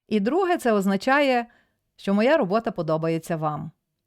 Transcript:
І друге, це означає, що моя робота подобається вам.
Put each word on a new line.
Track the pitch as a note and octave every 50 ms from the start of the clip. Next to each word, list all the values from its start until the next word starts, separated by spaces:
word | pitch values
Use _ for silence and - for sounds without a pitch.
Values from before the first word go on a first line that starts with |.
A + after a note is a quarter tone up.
| _ _
І | G#3 G#3+
друге, | G3 A#3 C#4+ F#4 G4 F4 F4+ -
це | - A#3+
означає, | A3 G3+ F#3 - G3 F#3+ - C4 C4 D4 D4 C4+ B3+ A#3+ A#3 - _ _ _ _ _ _ _ _ _
що | _ - G3 G3
моя | G3+ A3 C4 D#4 D#4+
робота | A#3+ E3+ G3 A3+ A3+ A3+
подобається | - - E3 D#3 D#3 D#3+ D#3+ E3 E3 D#3+ - - E3+
вам. | D#3 D#3 D3+ D3+ D3 D#3 D#3+ - _ _ _ _ _ _